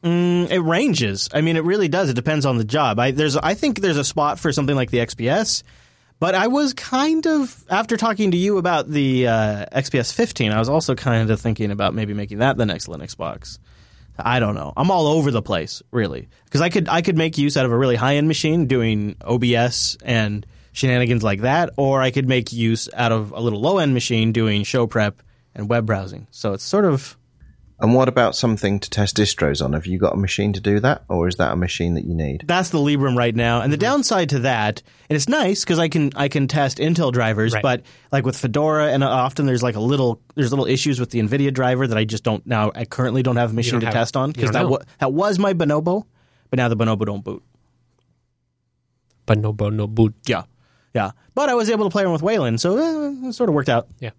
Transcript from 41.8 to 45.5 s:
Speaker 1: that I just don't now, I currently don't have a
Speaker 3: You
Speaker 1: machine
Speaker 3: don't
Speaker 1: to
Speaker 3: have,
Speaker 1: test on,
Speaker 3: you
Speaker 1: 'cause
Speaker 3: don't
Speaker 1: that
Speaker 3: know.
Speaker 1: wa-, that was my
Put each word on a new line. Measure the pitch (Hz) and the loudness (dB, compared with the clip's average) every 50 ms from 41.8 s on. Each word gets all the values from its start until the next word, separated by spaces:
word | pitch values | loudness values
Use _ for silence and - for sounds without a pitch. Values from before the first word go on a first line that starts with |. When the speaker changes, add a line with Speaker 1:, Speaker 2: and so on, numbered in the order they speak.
| 135 | 0
Speaker 1:
that | 127 113 | 0 0
I | 110 110 | 0 0
just | 110 110 107 - | -2 -4 -4 -2
don't | 120 110 101 - - | -2 -2 -2 -2 -2
now, | 123 110 107 107 - | 0 0 0 0 -2
I | - 117 | -4 -10
currently | - - - 131 127 110 131 131 | -8 -4 -2 -2 0 0 0 0
don't | 131 123 | 2 2
have | 120 120 113 | 2 0 0
a | 107 | 0
Speaker 3:
You | 117 | -2
Speaker 1:
machine | 120 120 117 | -2 0 0
Speaker 3:
don't | 120 113 | -2 -2
Speaker 1:
to | |
Speaker 3:
have, | 117 110 | 0 0
Speaker 1:
test | 113 113 113 - | 0 -2 0 -2
on, | 139 127 139 | -4 -4 -4
Speaker 3:
you | 151 | -2
Speaker 1:
'cause | 123 117 107 | -2 -2 -2
Speaker 3:
don't | 107 | 0
Speaker 1:
that | 123 120 | 0 0
Speaker 3:
know. | - | 0
Speaker 1:
wa-, | 135 - - - - _ | 0 -2 -2 -10 -8 _
that | - 131 139 | -4 -2 0
was | 156 190 208 202 175 | 0 0 0 2 2
my | 202 202 | 2 0